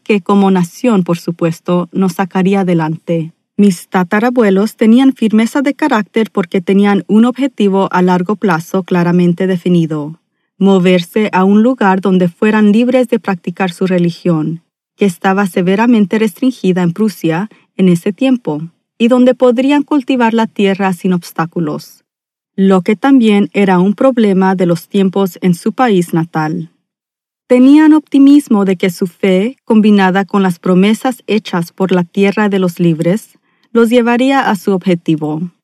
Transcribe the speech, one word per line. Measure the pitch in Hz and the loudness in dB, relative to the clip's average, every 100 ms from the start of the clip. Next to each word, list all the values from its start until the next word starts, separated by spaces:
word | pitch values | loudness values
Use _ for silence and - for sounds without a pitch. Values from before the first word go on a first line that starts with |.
que | - 208 | -2 -2
como | - 202 196 | 0 0 2
nación, | 190 170 - 247 208 | 0 -2 -4 -2 0
por | 175 170 | -2 -4
supuesto, | - 170 170 165 - 180 175 | -6 -4 -4 -4 -4 -4 -4
nos | - 190 | -4 -4
sacaría | 175 190 190 185 196 | -4 -6 -2 -2 -2
adelante. | 185 170 156 160 - 170 160 _ _ - | 0 -2 -2 -6 -6 -6 -6 _ _ 0
Mis | 202 175 - | 0 0 -4
tatarabuelos | 190 180 208 240 254 208 190 214 - | -4 -2 -2 -2 0 0 0 -2 0
tenían | 220 240 269 | 2 4 2
firmeza | - 220 214 226 294 | 0 0 0 -2 -2
de | 277 - | -4 -2
carácter | 302 233 190 226 220 | -2 -2 -4 -4 -4
porque | - 180 196 | -4 -4 -4
tenían | 175 196 202 202 - | -2 0 2 0 0
un | 214 240 | 2 2
objetivo | 247 269 - 202 196 196 | 0 -4 -2 -2 0 -2
a | 185 | 0
largo | 185 180 180 208 | 0 0 -2 -4
plazo | 214 165 - 190 | -2 -4 -4 -6
claramente | 175 180 175 175 175 170 190 | -4 -2 0 0 0 0 -2
definido, | 180 180 175 160 156 147 165 _ _ _ - | -4 0 0 0 -4 -8 -14 _ _ _ -2
moverse | 190 196 180 185 175 226 214 | 0 2 2 0 -2 -4 -2
a | 180 | 0
un | 190 208 | 2 2
lugar | 226 262 202 190 | 2 0 0 0
donde | 196 185 180 | 0 0 0
fueran | - 214 214 208 | -2 -2 2 2
libres | 214 247 254 247 | 2 2 0 0
de | 226 | -4
practicar | - 190 - 175 190 | -4 -8 -8 -6 -6
su | 175 185 | -4 -2
religión, | 180 175 170 180 160 160 165 _ _ _ - | 0 -2 -4 -4 -2 -4 -8 _ _ _ -4
que | 202 | -4
estaba | 170 196 190 196 | -2 -4 -2 -2
severamente | 202 175 196 240 226 196 220 | -2 -2 0 2 2 0 -2
restringida | 220 - 254 247 185 180 | -4 -4 -6 -2 -2 -2
en | 175 | -2
Prusia | 170 220 - 160 165 214 _ _ - | -2 -4 -4 -4 -4 -6 _ _ -2
en | 190 | 0
ese | 175 208 | 2 -2
tiempo, | - 262 247 - 151 165 _ _ - | -2 -2 -2 -4 -10 -10 _ _ -2
y | 226 | 0
donde | 254 254 254 | 2 2 2
podrían | 254 240 269 294 | 2 2 0 0
cultivar | 277 302 247 262 226 | 0 -2 -2 -2 0
la | 226 220 | 0 -2
tierra | - 196 190 190 | -2 -2 0 -2
sin | 175 190 | -2 -2
obstáculos, | 180 - - 165 - 156 147 - _ _ _ _ _ _ - | -4 -4 -8 -6 -6 -6 -8 -14 _ _ _ _ _ _ -2
lo | 190 190 | 2 2
que | 175 214 | 0 -2
también | 269 269 220 202 202 | 2 2 4 2 0
era | 190 196 180 | 0 0 2
un | 190 | 0
problema | 202 269 247 214 190 190 185 | 0 0 2 0 2 0 0
de | 175 | -2
los | 170 - | -2 -4
tiempos | 202 190 196 196 - | -2 -2 -2 -4 -2
en | 185 | -2
su | 170 226 | -2 -4
país | - 254 190 170 170 | -2 0 0 0 -4
natal. | 165 160 156 175 160 _ _ _ _ _ _ _ - | -4 -4 -6 -6 -10 _ _ _ _ _ _ _ 0
Tenían | 254 262 294 311 | 4 6 6 6
optimismo | 302 - 277 277 294 - 214 196 | 4 2 2 6 4 2 0 0
de | 180 | -2
que | 190 | -2
su | 175 180 | -4 -6
fe, | _ 196 185 220 277 | _ -2 0 -2 -6
combinada | - 220 208 202 190 190 196 | -2 2 4 2 2 0 -2
con | 202 | -2
las | 190 175 | -2 -2
promesas | - 185 202 220 262 247 - | 0 2 2 0 -4 -6 -4
hechas | 214 - 180 170 | -4 -4 -6 -6
por | - 190 | -6 -2
la | 180 | -2
tierra | 175 - 196 202 208 | -2 -2 0 0 -2
de | 190 | -2
los | 185 - | -2 -2
libres, | 175 156 165 208 - _ _ _ _ | -2 0 -2 -4 -6 _ _ _ _
los | 226 233 | 0 2
llevaría | 247 233 240 262 277 233 | 2 2 0 0 0 -2
a | 208 | -2
su | - | -2
objetivo. | 190 190 170 - 156 151 156 175 _ | -2 -2 -4 -2 -4 -4 -6 -8 _